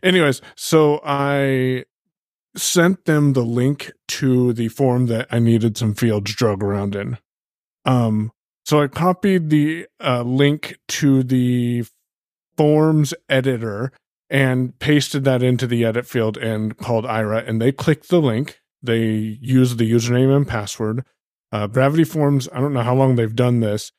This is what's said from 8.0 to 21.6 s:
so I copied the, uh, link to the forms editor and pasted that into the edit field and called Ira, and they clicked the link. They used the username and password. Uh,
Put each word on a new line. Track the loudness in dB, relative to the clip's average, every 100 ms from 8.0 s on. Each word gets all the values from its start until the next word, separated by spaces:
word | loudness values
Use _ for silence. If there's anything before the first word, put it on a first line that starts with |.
| 2 0 -4 _ _ _ -2
so | 0
I | 0
copied | 0 -2 0 0 0 2
the, | 2 2 -2 -12 _
uh, | -4 -2
link | -2 2 2 2 -8 -18 _
to | -2 2 2
the | 2 0 0 0 -2 -4 -6 _ _ _ _ _ _ 0
forms | 2 4 4 2 0 -4 _
editor | 0 0 -2 -6 -6 -8 _ _ _ _
and | 0 2 0 -2 -4
pasted | 0 0 0 -2
that | 0 2
into | 2 0 0
the | 0
edit | 0 -2 -4
field | -2 -2 -4
and | -6 -4 -6 -8
called | -4 -2
Ira, | -2 -4 -2 -4
and | -4 0
they | 0
clicked | 0 -2 -2 2
the | 2
link. | 2 0 -4 -12 _ _
They | -2 0 0 -2 -4 -8
used | 0 2 2 0
the | 0
username | 2 2 2 4 2
and | 0
password. | -4 -8 -6 -6 -6 -10 _ _ _ _
Uh, | -6